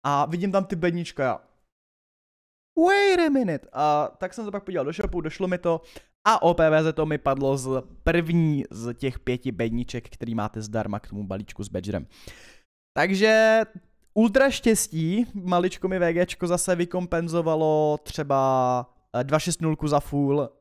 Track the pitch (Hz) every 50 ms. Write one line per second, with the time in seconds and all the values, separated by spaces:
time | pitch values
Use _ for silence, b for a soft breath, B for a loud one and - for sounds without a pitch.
0 | - 139 143 143 147 151 165 175 185 196 190 196 190 190 202 165 170 180 175 175
1 | 170 - - - 135 127 104 - _ _ _ _ _ _ _ _ _ _ _ _
2 | _ _ _ _ _ _ _ _ _ _ _ _ _ _ _ 330 320 359 392 403
3 | 403 392 370 359 339 311 277 269 247 185 156 135 - - - - 151 151 147 147
4 | 151 - - _ 190 185 - - 220 202 196 202 202 - 180 165 135 143 160 -
5 | 202 - - 175 156 156 - - 190 180 180 175 - 175 165 156 B B B B
6 | B B B _ _ 208 226 - - 175 170 - 160 156 156 156 156 160 151 160
7 | 156 156 151 143 - 139 135 135 139 135 135 135 127 131 131 131 - - - -
8 | - 170 165 175 165 160 170 170 165 156 151 139 - - - 104 117 120 120 _
9 | - 131 127 - - - 127 127 - 135 110 85 117 113 113 120 120 - - 120
10 | - - - - 120 117 113 110 104 107 - 113 107 104 107 110 104 104 101 104
11 | - - 104 101 104 95 95 98 104 - - - 104 98 95 92 92 98 98 87
12 | - - B B B B B B B B B B B B _ _ _ _ _ 143
13 | 151 185 190 190 214 220 220 220 220 220 220 226 220 - _ - _ _ _ _
14 | _ _ _ 208 226 240 196 262 269 277 - - - 226 220 - - - 160 160
15 | 160 165 185 220 240 - - 202 180 185 185 175 170 185 - - - 185 185 185
16 | 175 165 165 175 180 - - - 180 170 175 175 - - 180 170 175 175 180 180
17 | 180 175 170 165 170 165 160 170 160 165 160 156 160 156 156 151 151 151 151 147
18 | _ - - - 151 139 139 135 135 135 131 131 127 127 127 123 120 _ _ _
19 | _ _ - 120 127 135 151 156 - 180 160 - 165 160 156 - 151 151 147 147
20 | - - 143 143 143 139 139 147 139 113 _ _